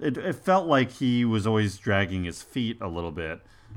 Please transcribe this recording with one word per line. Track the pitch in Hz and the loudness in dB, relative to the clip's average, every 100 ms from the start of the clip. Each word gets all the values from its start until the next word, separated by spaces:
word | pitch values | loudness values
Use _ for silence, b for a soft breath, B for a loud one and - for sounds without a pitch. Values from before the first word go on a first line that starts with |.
it, | - - | -2 2
it | 185 | 0
felt | - - 190 165 | 0 0 2 4
like | 139 127 | 2 2
he | - 131 120 | 0 0 2
was | 120 110 107 | 2 2 2
always | 110 104 - | 2 2 -2
dragging | - 98 95 95 | 0 0 0 -2
his | 87 80 | -6 -8
feet | - 135 113 117 | -10 -6 -4 -6
a | 101 | -8
little | 85 85 | -6 -6
bit, | 78 80 80 b b b | -6 -8 -10 b b b